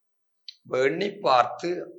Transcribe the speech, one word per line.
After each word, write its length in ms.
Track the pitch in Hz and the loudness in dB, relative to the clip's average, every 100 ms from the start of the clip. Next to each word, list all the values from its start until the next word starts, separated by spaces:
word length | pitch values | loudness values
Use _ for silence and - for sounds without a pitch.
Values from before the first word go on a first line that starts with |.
| _ _ _ _ - - - | _ _ _ _ -20 -20 -6
எண்ணி 400 | 127 135 165 202 | 0 0 0 -4
பார்த்து 800 | - 156 127 117 - 170 180 - | -2 4 4 4 -2 -6 -6 -8